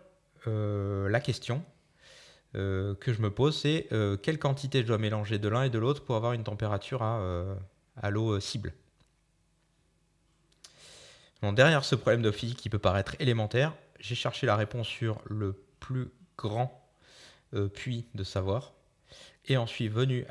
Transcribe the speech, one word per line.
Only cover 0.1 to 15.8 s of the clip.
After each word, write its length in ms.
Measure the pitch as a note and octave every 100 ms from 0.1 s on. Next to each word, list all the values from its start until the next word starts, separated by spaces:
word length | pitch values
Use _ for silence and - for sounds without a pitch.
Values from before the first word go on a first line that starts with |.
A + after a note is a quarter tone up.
| _ _ _ -
euh, 640 | G#2+ G#2 G#2 G2 G2+ G2
la 100 | A2+
question, 440 | - A2+ - B2+ F3 _ _ _ - - - - _
euh, 400 | G#2 G2 F#2+ G2+ G2
que 160 | -
je 80 | A2
me 100 | G#2+
pose, 260 | G2+ C#3 D3+
c'est, 300 | D3 D#3+ -
euh, 240 | A2+ G#2 G2+
quelle 220 | - D#3
quantité 440 | C#3+ C3+ C3+ C3+
je 40 | A2+
dois 120 | G#2+
mélanger 400 | G#2+ G#2+ G#2 G#2+
de 80 | G#2+
l'un 160 | A#2
et 60 | C3+
de 80 | A#2
l'autre 240 | A#2 C#3+
pour 100 | - A#2
avoir 180 | A#2
une 100 | A#2+
température 580 | G#2+ G#2 G#2+ G2+ - B2+
à, 160 | A2 A#2
euh, 340 | F#2 F2 F#2 G2 F#2+ _ _ -
à 140 | G#2
l'eau, 220 | G2+ A2+
euh, 60 | G2+
cible. 340 | - A2 G2 - _ _ _ _ _ _ _ _ _ _ _ _ _ _ _ _ _ _ - - - - - - - _
Bon, 100 | G#2
derrière 320 | G#2 C#3 D#3
ce 120 | C3 A#2+
problème 260 | - A#2
de 80 | A2
physique 280 | G#2 A#2 B2
qui 120 | A2
peut 80 | G#2
paraître 380 | G2+ F#2+ G2 -
élémentaire, 560 | C#3 A2+ G#2+ B2 D3+ D#3 - -
j'ai 160 | -
cherché 320 | A#2+ B2+ - B2
la 80 |
réponse 320 | G#2 G#2+ A#2+ A2
sur 340 | - A2+ G#2+ -
le 340 | G#2+ G2+ G2 - _